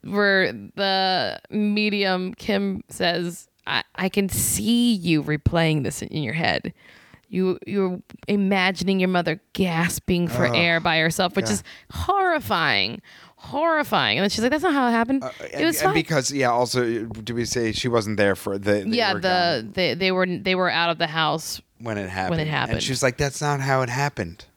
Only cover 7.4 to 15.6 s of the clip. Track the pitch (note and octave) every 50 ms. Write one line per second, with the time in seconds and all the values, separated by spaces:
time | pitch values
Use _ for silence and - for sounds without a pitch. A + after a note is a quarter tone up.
7.4 | F#3 F#3 F#3 - - - G3+ G3+ F#3+ F#3 F3+ F3+ - _ - - - - G3+ G3+
8.4 | G3 F#3+ G3 F#3+ F3+ F#3+ F#3+ - F3+ F#3+ G3 F#3+ F#3 F#3 F#3 F3+ E3+ E3+ D#3 -
9.4 | _ _ _ - F#3+ F3+ E3 E3 F3 E3+ - - _ - F#3 F3 F3 E3 - -
10.4 | F3 - - E3+ E3+ E3+ E3+ E3 E3 F3 D#3+ D#3+ D#3+ E3 E3 - F#3 F3+ - G3
11.4 | - - G#3 G3 - - - - - _ - - - - G4 G4+ F#4+ F4+ E4 D4+
12.4 | - - G#3+ F3 D#3+ C#3+ A2+ G2+ F#2+ G2+ - - _ - - - - - _ _
13.4 | - - - C#4 D#4+ E4+ D#4+ D4+ C#4+ - - F3 C3 G#2+ G#2 - F#3+ G3+ - -
14.4 | A3 - - G#3 E4+ F#4 D4 C#4+ B3+ A#3+ A#3 A3+ A#3 A#3 C4+ C4+ - B2+ - -
15.4 | - - - C3+